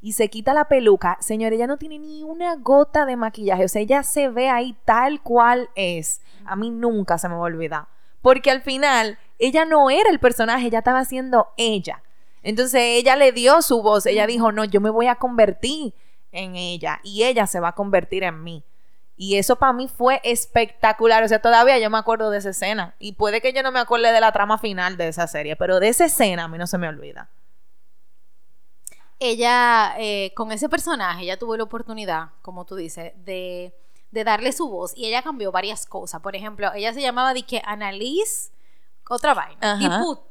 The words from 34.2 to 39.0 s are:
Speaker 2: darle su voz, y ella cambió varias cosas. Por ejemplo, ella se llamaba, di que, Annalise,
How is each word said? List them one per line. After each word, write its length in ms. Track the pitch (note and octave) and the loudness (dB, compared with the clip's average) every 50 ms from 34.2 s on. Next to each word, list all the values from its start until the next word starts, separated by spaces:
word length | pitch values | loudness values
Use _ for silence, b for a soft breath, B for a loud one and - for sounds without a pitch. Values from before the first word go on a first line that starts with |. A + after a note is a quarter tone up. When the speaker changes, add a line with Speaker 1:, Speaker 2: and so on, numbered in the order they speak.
| G#3+ | 0
Speaker 2:
darle 260 | A3+ G#3+ G#3+ A#3 C4 - | 0 0 2 0 -2 -2
su 140 | - E4+ C4+ | -2 -4 -6
voz, 220 | G3+ F3 F3+ F3 - | -6 -8 -8 -8 -10
y 80 | B3+ A#3+ | -8 -6
ella 160 | A3 A3+ B3 | -4 -4 -2
cambió 320 | C4 D#4 D4 B3 G#3 F#3+ F#3 | -4 -4 -8 -6 -6 -4 -2
varias 320 | F#3 G3 G3+ G#3+ - - | -2 -2 -4 -6 -8 -10
cosas. 380 | - - F#3+ F3+ F3 - D#3+ - | -10 -10 -12 -10 -10 -12 -10 -10
Por 120 | G3 F#3+ | -10 -10
ejemplo, 380 | F#3+ G3+ G#3+ G#3 G3+ G3+ F#3+ - | -10 -12 -12 -8 -6 -4 -4 -4
ella 200 | G3+ G#3 A3+ A3+ | -4 -6 -6 -4
se 80 | C#4 C#4 | -4 -4
llamaba, 320 | B3+ A#3+ B3 B3+ C4 C4 | -4 -2 0 0 0 0
di 80 | B3+ - | -2 -6
que, 180 | - B3+ A3+ - | -6 -6 -6 -6
Annalise, 840 | - G#3+ G#3 G#3 G3 G3 G3 G#3 B3+ D4 F#4 A4 A4 - - - - - - - - - - - - - - | -6 -8 -8 -8 -8 -8 -6 -8 -4 -2 -2 -2 -2 -4 -8 -8 -12 -14 -16 -16 -18 -18 -18 -18 -16 -16 -16